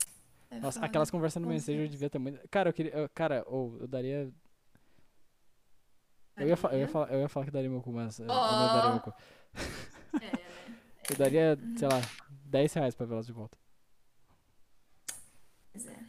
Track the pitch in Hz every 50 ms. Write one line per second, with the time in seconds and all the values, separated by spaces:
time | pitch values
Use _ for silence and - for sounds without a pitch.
0 | - - - - _ _ - _ _ - 123 113 123 139 - - - 151 - 156
1 | 151 - - 170 160 160 - 175 170 170 160 156 147 - 147 151 151 151 143 139
2 | 143 143 - 143 127 139 143 127 - - - 202 185 175 160 - 160 151 - 151
3 | 151 147 - - 165 156 143 120 - - 123 131 127 117 117 - 120 127 131 127
4 | 127 131 139 147 143 131 - - _ - _ _ _ _ _ - _ _ - -
5 | - - _ - - - _ _ _ - - _ _ _ - - _ _ _ _
6 | _ _ _ - - - - - 139 151 175 - - - 131 135 139 139 160 160
7 | 147 - 131 135 139 143 - 143 135 139 143 139 131 131 131 127 127 127 120 117
8 | 117 110 110 - 113 117 247 254 240 220 214 214 220 220 226 226 226 240 233 226
9 | - - - - - - - - - _ - - - - - - - - - -
10 | - - - 262 - 196 - - - - - - - - - - - - - -
11 | - - - - 139 131 135 160 160 160 151 139 - - - - 143 139 131 127
12 | 123 - - - - - - - - 139 139 135 143 151 - 170 143 127 117 -
13 | 123 117 117 113 113 120 113 113 107 110 - _ _ _ - - - _ - -
14 | - - _ - - _ _ _ _ _ _ - - _ - - _ _ - -
15 | - - - - - - - - - - - _ _ - - 202 - - - -
16 | -